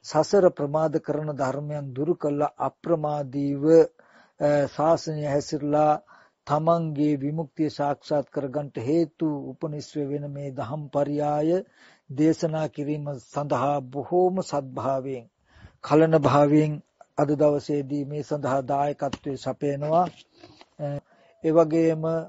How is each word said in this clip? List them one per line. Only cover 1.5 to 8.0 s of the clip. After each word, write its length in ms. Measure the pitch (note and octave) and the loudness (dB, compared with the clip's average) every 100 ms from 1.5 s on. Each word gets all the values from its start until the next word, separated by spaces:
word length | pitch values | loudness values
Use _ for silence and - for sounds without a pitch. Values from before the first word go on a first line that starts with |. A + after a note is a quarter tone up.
| C3+ D3 D3 C#3 | -4 -6 -8 -8
දුරු 200 | B2+ D#3 F3 | -4 -2 -2
කළ 260 | D3 D3 D3 - | -2 -2 -4 -2
අප්‍රමාදීව, 1040 | C3 _ D#3+ E3 D3+ D3 C#3 C#3 C#3+ C#3+ D3+ E3 D#3 _ _ _ _ _ | -6 _ -2 -2 0 -4 -4 -4 -4 0 6 8 6 _ _ _ _ _
අ, 100 | D3 D3 C#3 | 2 2 0
ශාසනය 560 | - D#3 E3 - D#3 D3 | 0 2 2 0 -6 -2
හැසිරලා 680 | C#3+ - D3+ D3 D3 D3+ D3+ _ - _ _ - | -2 -2 -4 0 2 4 2 _ -20 _ _ -4
තමන්ගේ 720 | D3 D#3+ E3+ D#3+ C#3+ D3+ C#3+ | 0 2 2 0 0 0 0
විමුක්තිය 500 | C#3 D#3 D#3 - D3+ | -2 -6 -8 -4 -4
සාක්ෂාත් 580 | - C#3+ C#3+ | -2 -4 -4